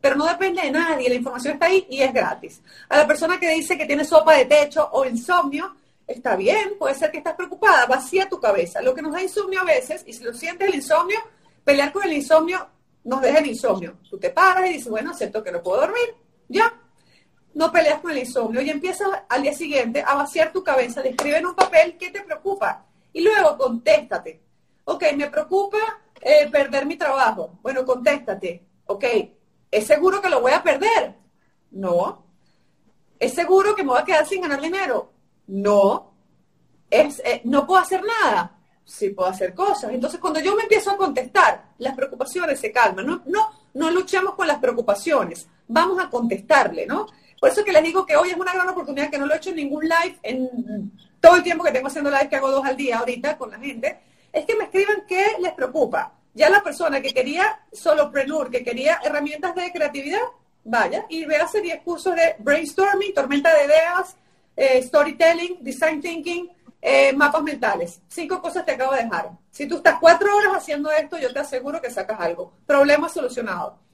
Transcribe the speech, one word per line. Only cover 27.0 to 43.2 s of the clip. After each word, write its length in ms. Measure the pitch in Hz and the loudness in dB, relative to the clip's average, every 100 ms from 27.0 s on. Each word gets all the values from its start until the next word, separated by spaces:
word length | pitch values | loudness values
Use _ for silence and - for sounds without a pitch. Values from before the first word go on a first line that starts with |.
| 302 269 240 214 180 - | -2 2 0 0 -10 -10
Bueno, 240 | 247 262 | -8 -6
contéstate. 800 | 254 247 247 285 - 208 185 170 _ _ _ | -2 0 0 0 -4 -8 -8 -10 _ _ _
"Ok, 180 | 202 240 226 - _ _ _ _ | -4 0 -2 -2 _ _ _ _
¿es 160 | 208 220 | -4 4
seguro 360 | 311 359 392 | 4 4 2
que 80 | 392 | 0
lo 100 | 277 | 2
voy 120 | 247 | 2
a 100 | 320 | 2
perder?". 520 | 359 269 415 453 - - _ _ _ _ _ | 2 2 2 2 0 -8 _ _ _ _ _
"No". 520 | 190 190 175 196 - _ _ _ _ _ _ _ _ _ _ | -8 -2 0 0 -6 _ _ _ _ _ _ _ _ _ _
"¿Es 160 | 262 | -4
seguro 400 | - 349 381 392 | -2 4 4 4
que 80 | 415 | 0
me 80 | 285 | 2
voy 100 | 247 | 0
a 40 | |
quedar 220 | 339 320 311 | 2 2 2
sin 140 | 392 | -2
ganar 180 | 349 277 | -4 -4
dinero?". 520 | 311 381 370 226 - _ _ _ - | -4 -4 -2 -4 -6 _ _ _ -10
"No". 640 | 196 202 208 196 262 - _ _ _ _ _ _ _ _ | -4 2 4 4 2 -6 _ _ _ _ _ _ _ _
"Es, 320 | 226 294 - | 2 2 0
eh, 180 | - 240 | -4 -4
no 220 | 233 277 285 | 0 0 4
puedo 160 | 370 | 2
hacer 200 | 359 370 | 4 -2
nada". 540 | 403 453 330 208 175 _ _ _ | -2 0 0 0 -4 _ _ _
"Sí 280 | _ - 202 | _ -6 -6
puedo 180 | 202 185 | -2 -4
hacer 260 | 190 185 | -2 -6
cosas". 360 | - 392 - 226 | -2 -2 -2 -4
Entonces, 260 | 254 269 - | -4 -6 -4
cuando 220 | 359 311 | -4 -2
yo 160 | 320 427 | 0 0
me 60 | |
empiezo 280 | 453 440 392 | 2 2 2
a 60 | 392 | 0
contestar, 760 | 381 - - 381 349 - _ _ | 0 -2 -2 4 4 2 _ _
las 160 | 254 | -8
preocupaciones 640 | 269 269 233 269 359 330 269 | -4 -8 -6 -8 -4 -4 -4
se 140 | 214 | -4
calman. 320 | 226 220 185 | 2 2 2
No, 180 | 240 349 | -6 -6